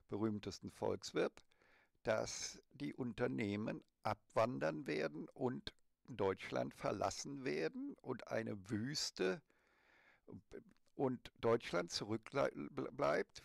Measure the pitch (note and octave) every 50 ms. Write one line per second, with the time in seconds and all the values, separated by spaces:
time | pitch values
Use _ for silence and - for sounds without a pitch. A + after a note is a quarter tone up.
0 | - - - G2+ A2 A2+ G#2 G2+ - G2+ - - - - - - A2 G#2 F#2+ F#2
1 | - - - - - - _ - - - - _ - - - _ _ _ _ _
2 | - A#2+ A2 A2 A#2 A2 - - - - - - - _ _ C3+ C#3+ D3+ - -
3 | C3 B2 - - B2 B2+ C3+ C3 A2+ G2+ G2+ G#2 A2 - - - - _ _ _
4 | - - - - _ _ - A#2 A2+ A#2+ C3 C3+ D3+ D#3 D#3+ D3+ C#3 C#3 D3+ D#3
5 | D#3+ D3+ D3 D3+ - - - - C3+ A#2+ C#3+ C#3 - - - _ _ _ _ _
6 | _ - C3 G#2 G2+ F#2+ F#2+ - - - C3 B2+ B2+ C#3 - - - - - F#2+
7 | G2 G2 - - - D3+ C#3+ C#3 B2+ C#3 D3+ D#3 D#3+ D#3 - B3+ C#4 C#4+ - -
8 | - B2+ B2+ A2 - - - A2+ A2+ A2+ A2 G2+ F#2 F2+ G#2+ G#2 A2+ C3+ D3+ -
9 | - - - - F#3 F#3 F#3 D#3+ - _ _ _ _ _ _ _ _ _ - -
10 | _ - - _ _ - - F#2+ _ _ - - - - - - _ _ - -
11 | D3 B2+ B2+ - - - _ - - A#2 A#2 A#2+ - - - E3+ F3 E3+ - -
12 | B2 G2+ A2+ A#2 - - - C#3 C#3 C3 - D3 D3 - D3 C3+ C3+ - - C3+
13 | C#3+ C#3+ D3+ - - _ _ - -